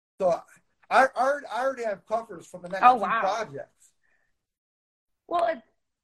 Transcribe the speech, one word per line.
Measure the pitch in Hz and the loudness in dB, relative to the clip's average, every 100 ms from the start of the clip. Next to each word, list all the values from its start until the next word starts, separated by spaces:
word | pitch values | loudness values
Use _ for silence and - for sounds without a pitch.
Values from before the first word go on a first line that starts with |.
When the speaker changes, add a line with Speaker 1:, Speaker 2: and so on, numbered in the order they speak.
| _ - | _ -4
Speaker 1:
So | 185 165 - - _ _ - | 0 0 -4 -20 _ _ 0
I, | 202 262 | 4 4
I, | - 262 285 269 | 2 -2 -2 -4
I | 214 | -4
already | 262 262 | -4 -4
have | 226 190 - | -6 -6 -6
covers | 226 220 175 - | -6 -6 -16 -16
for | 180 | -18
the | 175 | -10
next | 190 | 4
Speaker 2:
Oh, | 240 | 6
Speaker 1:
two | 254 | 6
Speaker 2:
wow. | 190 226 | 2 -2
Speaker 1:
projects. | 202 214 185 139 - _ _ _ _ _ _ _ _ _ _ _ _ _ _ _ - | -2 -4 -6 -12 -16 _ _ _ _ _ _ _ _ _ _ _ _ _ _ _ -6
Speaker 2:
Well, | 339 | -2
it, | 339 262 - _ _ _ | -2 -4 -10 _ _ _